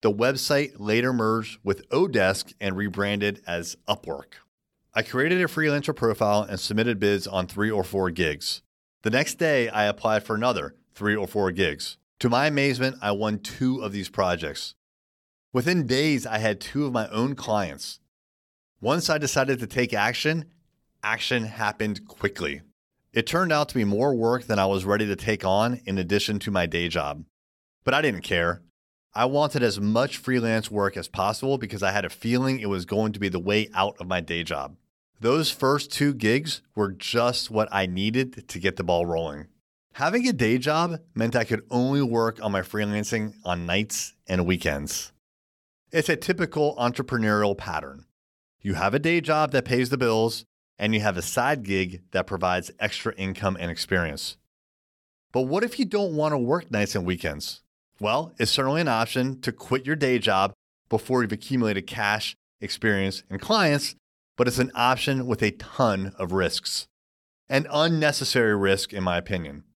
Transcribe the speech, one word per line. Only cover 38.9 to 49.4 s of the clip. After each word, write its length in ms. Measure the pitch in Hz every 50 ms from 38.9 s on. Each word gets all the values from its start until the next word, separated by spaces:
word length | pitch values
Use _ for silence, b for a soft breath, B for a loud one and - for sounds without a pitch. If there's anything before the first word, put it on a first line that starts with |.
| 87 87 87
rolling. 420 | 87 85 82 82 78 73 73 73 - _ _ _ _ _ _ _ _ _
Having 340 | - 135 160 196 240 247 254
a 60 | 220
day 260 | 127 120 110 117 127
job 400 | 123 147 151 160 175 175 170 156 - _ _
meant 200 | 113 113 117 123
I 80 | 123 113
could 200 | - 113 107 - -
only 320 | 127 123 123 131 139 143 139
work 360 | 120 113 117 113 113 110 -
on 100 | 90 107
my 100 | 101 95
freelancing 720 | 92 - - 107 107 104 104 104 107 - - 113 107 104 104 - -
on 220 | 90 87 87 87
nights 480 | 85 85 98 107 110 - - - - _ _ _ -
and 180 | 92 92 90
weekends. 680 | 85 92 87 - 80 73 71 71 71 - - - - _ _ _ _ _ _ _ _ _ _ _ _ _ _ _ _
It's 160 | - 165 156 -
a 60 | 165
typical 600 | 170 - - 185 175 185 156 - 151 151 147 147 -
entrepreneurial 800 | 123 120 123 - 131 - - 120 110 107 104 104 104 101 101 101
pattern. 480 | - 104 85 78 71 69 69 71 - _ _ _ _ _ _ _ _ _ _ _
You 140 | _ 101 95
have 180 | 80 92 98 101
a 60 | 143
day 220 | 147 165 170 175
job 300 | 147 143 156 151